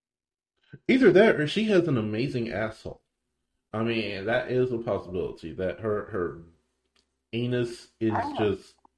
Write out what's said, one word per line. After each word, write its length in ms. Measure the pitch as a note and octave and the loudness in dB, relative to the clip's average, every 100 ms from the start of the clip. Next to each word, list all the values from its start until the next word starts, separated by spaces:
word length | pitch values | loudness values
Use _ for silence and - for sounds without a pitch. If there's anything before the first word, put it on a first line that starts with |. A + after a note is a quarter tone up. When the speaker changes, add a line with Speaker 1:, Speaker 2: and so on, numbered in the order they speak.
| _ _ _ _ _ _ _ - - | _ _ _ _ _ _ _ -14 2
Speaker 1:
Either 240 | B3+ A#3 | 6 8
that 240 | F3 A3 - | 8 8 6
or 60 | D3 | 0
she 180 | G3+ | 0
has 220 | A3 F#3+ E3 | 2 2 4
an 80 | B2+ | 0
amazing 540 | G#2+ G#2+ C#3+ C3 A2+ | 0 -2 -2 -2 -4
asshole. 500 | G2 A2 - - - _ _ _ _ _ _ _ | -4 -6 -8 -14 -16 _ _ _ _ _ _ _
I 100 | G#2+ | -4
mean, 420 | A2+ A#2 G2+ G2 G2 | -2 -2 -4 -4 -2
that 240 | B2 - | -2 0
is 220 | B2+ B2+ | 0 0
a 60 | A2+ | -2
possibility, 720 | A2+ G2 F#2 F2+ C#2 - E2 | -4 -4 -4 -6 -6 -8 -12
that 260 | E2 F#2 - | -6 -6 -4
her, 260 | G#2+ G#2 - | -4 -4 -4
her 320 | G#2 E2+ E2 E2 _ _ _ _ _ _ _ _ | -6 -6 -6 -18 _ _ _ _ _ _ _ _
anus 560 | A2+ B2 B2 A#2 - - - | -6 -2 -2 -4 -6 -18 -4
is 120 | A2 | -2
Speaker 2:
Oh. 200 | G#2+ C3+ C4 | 0 -4 -2
Speaker 1:
just 360 | G#2+ F#2+ - _ _ | -2 -2 -8 _ _